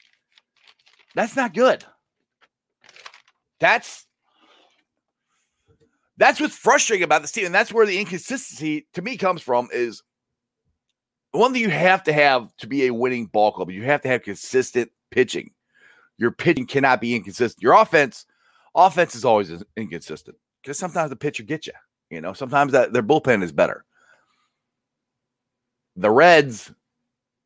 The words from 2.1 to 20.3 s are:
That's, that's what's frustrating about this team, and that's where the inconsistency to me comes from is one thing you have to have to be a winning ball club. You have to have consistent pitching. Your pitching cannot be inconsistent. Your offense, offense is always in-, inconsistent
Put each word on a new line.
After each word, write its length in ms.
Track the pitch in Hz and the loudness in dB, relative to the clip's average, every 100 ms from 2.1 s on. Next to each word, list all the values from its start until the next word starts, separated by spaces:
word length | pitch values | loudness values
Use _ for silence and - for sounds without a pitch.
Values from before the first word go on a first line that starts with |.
| _ _ _ _ _ _ _ _ - - _ _ _ _ - | _ _ _ _ _ _ _ _ -20 -20 _ _ _ _ -2
That's, 460 | 165 226 - - - _ _ _ _ _ _ _ _ _ _ _ _ _ _ _ _ _ _ _ _ - | 0 0 -4 -20 -20 _ _ _ _ _ _ _ _ _ _ _ _ _ _ _ _ _ _ _ _ 2
that's 240 | 240 277 | 2 2
what's 160 | 302 - | -2 -2
frustrating 480 | 214 277 - 196 | 2 2 2 0
about 180 | 165 156 | 2 0
this 100 | 147 | 0
team, 140 | 226 180 | -8 -2
and 80 | |
that's 180 | 190 233 | 0 0
where 140 | 220 214 | 2 0
the 120 | 185 | 0
inconsistency 880 | 190 180 - 254 - - 156 151 - | -6 -8 -8 -10 -10 -8 -6 -6 -8
to 80 | - | -10
me 140 | 196 233 | -10 -4
comes 260 | 190 170 | -4 -4
from 260 | - 123 123 | -2 -2 -2
is 300 | 113 120 101 _ _ _ _ _ _ _ _ _ _ _ _ _ | -4 -4 -8 _ _ _ _ _ _ _ _ _ _ _ _ _
one 200 | 165 247 | 0 0
thing 100 | 254 | 2
you 80 | 220 | -2
have 320 | 147 185 190 | 2 2 2
to 80 | 160 | 0
have 420 | 151 143 131 107 - | 2 4 2 -2 -16
to 80 | 110 | -6
be 200 | 139 127 | 0 0
a 80 | |
winning 320 | 117 127 123 104 | 0 -2 -2 -4
ball 260 | 107 107 | 0 0
club. 180 | 90 87 | 0 -8
You 140 | 92 | -6
have 180 | 123 147 | -2 -2
to 60 | 131 | 0
have 140 | 123 | -4
consistent 680 | - 92 - 127 123 120 113 _ _ | -4 -14 -4 -2 -2 -4 -4 _ _
pitching. 400 | 127 123 85 - _ _ _ _ _ _ - | -2 -2 -4 -12 _ _ _ _ _ _ -6
Your 120 | 113 | -6
pitching 360 | - 170 143 120 | -2 -2 -2 -2
cannot 340 | 139 135 127 | 0 2 2
be 140 | 120 | 0
inconsistent. 480 | 120 95 92 117 - | -4 -6 -4 -4 0
Your 120 | 120 | 4
offense, 520 | 190 - 160 131 - - _ _ _ _ | 4 4 2 0 -4 -20 _ _ _ _
offense 400 | - 185 156 165 | 2 2 2 -2
is 100 | 117 | 0
always 260 | 123 107 90 | 2 2 0
in-, 140 | 85 101 110 | -10 -14 -12
inconsistent 600 | 101 82 - 78 - | -10 -12 -12 -16 -18